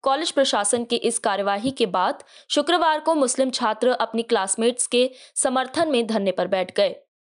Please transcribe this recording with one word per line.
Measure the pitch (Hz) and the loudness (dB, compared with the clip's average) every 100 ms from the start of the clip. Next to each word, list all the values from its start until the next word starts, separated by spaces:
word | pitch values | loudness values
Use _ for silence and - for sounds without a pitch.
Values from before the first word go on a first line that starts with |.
कॉलेज | 269 269 330 | 0 0 0
प्रशासन | - 269 226 208 240 | 0 2 2 0 -2
की | 233 233 | -2 -2
इस | 226 226 | -2 -2
कार्यवाही | 226 196 196 202 247 | -2 0 -2 -2 -4
के | 262 214 | -2 -2
बाद | - 185 - - - _ | 0 0 -2 -14 -20 _
शुक्रवार | 294 294 339 330 311 | -2 2 2 2 2
को | 302 320 | 0 2
मुस्लिम | 254 - 262 | 0 0 -2
छात्र | 247 233 220 247 | 0 -2 0 0
अपनी | 247 226 226 | 0 -2 -4
क्लासमेट्स | 226 220 190 - 226 247 - | 0 0 0 0 0 0 -2
के | 240 254 - - - | 2 0 -2 -12 -4
समर्थन | 269 254 254 294 330 | 0 0 -2 -2 0
में | 254 220 | 0 0
धरने | 220 196 | 0 0
पर | 185 180 | -2 -2
बैठ | 190 185 - | -2 -2 0
गए। | 196 - _ _ | 0 0 _ _